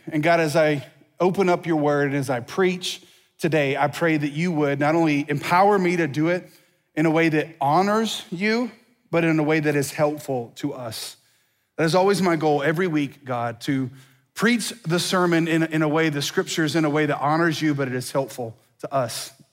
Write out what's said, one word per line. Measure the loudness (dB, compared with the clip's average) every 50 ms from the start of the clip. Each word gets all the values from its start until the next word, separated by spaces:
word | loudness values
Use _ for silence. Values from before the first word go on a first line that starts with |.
| -12 -6
And | -4 0
God, | 2 4 4 4
as | 2 2 2 2
I | 2 2 2 -2 -4 -10 -18 _ _ _ _ 0
open | 0 0 2 2 2 2
up | 2 0 0
your | 0 0 0
word | 2 2 2 2 0 0
and | 0
as | -2 -2 -2
I | -4 -4
preach | -6 -6 -2 0 2 2 0 -2 -6 -8 -10 -10 -14 -20 -20 _ _ _ _ -4
today, | -2 0 2 2 2 2 0 0
I | -2 -2
pray | -2 0 0 0 2 0
that | 0 -2 -4
you | -2 -2 -2
would | 0 0 0 0 0 0
not | 0 2 2
only | 2 2 2 2 0 0 -2
empower | -4 -4 -2 2 4 4 6 6 4 4
me | 2 2 0
to | 0 0 -2
do | 0 0 0 0
it | 0 -2 -4 -10 -20 _ _ _ _ _ _ _ -4
in | 0 2
a | 2
way | 4 4 2 2
that | 2 0 -2 -2 -4 -4
honors | 0 2 2 2 2 2 2 0 0 -2 -4 -8 -10 -10
you, | -8 -4 -2 -2 -2 -2 -2 -4 -8 -14 _ _ _ _ _ -4
but | 0 0 2
in | 2 2 2
a | 2
way | 2 2 0
that | 2 0 0 0
is | -2 -2 -2
helpful | -2 0 0 -2 -4 -6 -6 -6 -6 -6 -10 -10
to | -8 -8 -8 -6
us. | -8 -10 -12 -10 -10 -12 -14 -16 _ _ _ _ _ _ _ _ _ _ _ _ -2
That | 0
is | 2 2
always | 2 4 4 2 2
my | 2 0 0
goal | 2 2 2 2 2
every | 0 0 0 0 0 0
week, | 0 0 -2 -4 -6 -12 -10
God, | -6 -6 -4 -4 -6 -6 -6
to | -4 -2 -2 -2 -2 -4 -8 -14 -20 _ _ _ _ _ -6
preach | 0 2 2 2 2 0 -4 -10 -8 -6
the | -2 -2 -2
sermon | 0 0 0 2 2 4 4 2 2 2
in, | 2 0 0
in | 0 0 0
a | 0 2
way, | 2 2 0 0
the | 0 -2
scriptures | -4 -4 -2 -4 -4 -2 -2 -2 0 0 0
in | 0 0
a | 2
way | 2 0 0
that | 0 -2 -2
honors | 0 0 2 2 2 0 0 0
you, | 0 -2 0
but | 0 -2 -4
it | -4
is | -6 -6 -4
helpful | -4 -4 -4 -4 -6 -10 -10 -12 -12 _ _ _ _ _
to | -10 -4 -2
us. | -2 -2 -2 -6 -8 -12 -12 -16 _ -20 _